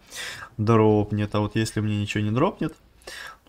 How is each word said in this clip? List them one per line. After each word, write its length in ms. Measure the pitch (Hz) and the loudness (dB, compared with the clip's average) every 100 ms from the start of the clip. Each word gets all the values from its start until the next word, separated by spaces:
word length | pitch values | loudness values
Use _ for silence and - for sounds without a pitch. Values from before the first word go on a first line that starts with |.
| _ - - - - - | _ -14 -14 -14 -14 -4
дропнет. 800 | 107 113 110 107 104 104 104 | 2 6 6 4 2 -2 -2
А 60 | 104 | -2
вот 160 | 104 113 | -2 -2
если 240 | 110 - | -2 -2
мне 200 | 107 104 | -2 -2
ничего 240 | 104 - | -2 -2
не 60 | 107 | -2
дропнет, 440 | 113 170 - 156 - _ _ - - - - | 0 0 0 -6 -8 _ _ -20 -16 -18 -20